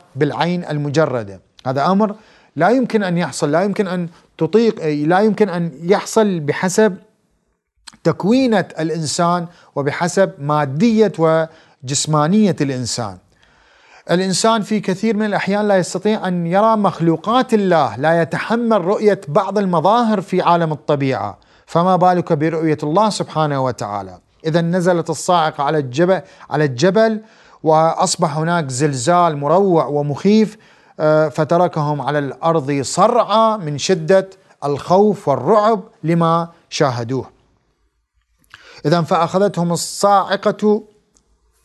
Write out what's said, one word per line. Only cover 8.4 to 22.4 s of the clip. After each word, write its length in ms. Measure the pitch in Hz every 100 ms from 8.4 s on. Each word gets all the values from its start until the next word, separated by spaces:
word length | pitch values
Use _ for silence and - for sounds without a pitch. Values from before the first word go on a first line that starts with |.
| 262 208 175 -
الإنسان 680 | 160 165 151 - 170 175 170 - _ -
وبحسب 560 | 139 135 175 196 185 -
مادية 720 | 143 151 143 143 233 220 208 156
وجسمانية 1400 | 160 160 160 - _ _ 127 143 - 156 151 208 208 131
الإنسان. 560 | 139 127 120 - 110 92 _ _ _ _ _ _ _ - -
الإنسان 500 | 175 190 175 220 226
في 180 | 190 214
كثير 380 | - 185 220 208
من 80 | 214
الأحيان 420 | 185 - 202 208
لا 100 | 196
يستطيع 500 | 175 185 208 214 175
أن 200 | 175 170
يرى 280 | 185 220 220
مخلوقات 760 | 196 - 165 160 202 247 247
الله، 420 | 220 190 165 131 110
لا 260 | 151 170
يتحمل 640 | 165 165 - 226 240 214 170
رؤية 360 | 208 208 190 -
بعض 300 | 156 196 196
المظاهر 640 | 196 170 160 233 226 208
في 200 | - 180
عالم 300 | 156 175 165
الطبيعة، 680 | 147 - 143 135 120 101 - _ _ _
فما 300 | 165 180 180
بالك 380 | 180 180 165
برؤية 440 | 160